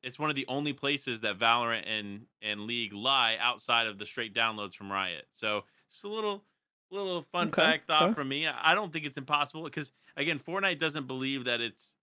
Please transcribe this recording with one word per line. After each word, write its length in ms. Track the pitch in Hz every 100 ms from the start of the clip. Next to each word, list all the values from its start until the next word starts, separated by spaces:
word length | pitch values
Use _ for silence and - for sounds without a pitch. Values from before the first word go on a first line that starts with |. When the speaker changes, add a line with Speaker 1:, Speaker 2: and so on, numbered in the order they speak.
Speaker 1:
it's 140 | 127 127
one 100 | 151
of 60 | 139
the 100 | -
only 260 | 135 147
places 480 | 135 139 139 - 117
that 140 | 110 98
Valorant 420 | 113 117 117 113 95
and, 380 | 110 104 101 117 _
and 200 | 107 104 107
League 260 | 120 113
lie 440 | 101 123 139 117 113
outside 480 | 120 107 - 117 113
of 100 | 98
the 80 | 104
straight 260 | - 113
downloads 420 | 104 117 110 101 -
from 140 | 98
Riot. 340 | 98 95 82 -
So, 320 | - 110 104 - _ _
just 140 | -
a 40 | 202
little, 360 | 214 214 202 _ _ _ _ _
little 300 | 190 196 175 151
fun 160 | 175 170
Speaker 2:
Okay, 120 | -
Speaker 1:
fact 260 | 160 156 -
thought 140 | 156
Speaker 2:
okay. 100 | 170
Speaker 1:
from 140 | 220 135
me. 180 | 139 156
I, 240 | 123 160
I 40 | 180
don't 160 | 202
think 120 | 160
it's 120 | 147 143
impossible 520 | 131 147 143 156 160
'cause, 220 | 156 143 _ _ -
again, 220 | 147 151
Fortnite 400 | - 185 196 160
doesn't 300 | 160 151 127
believe 380 | 131 135 135 123
that 140 | 117
it's 300 | 117 - - _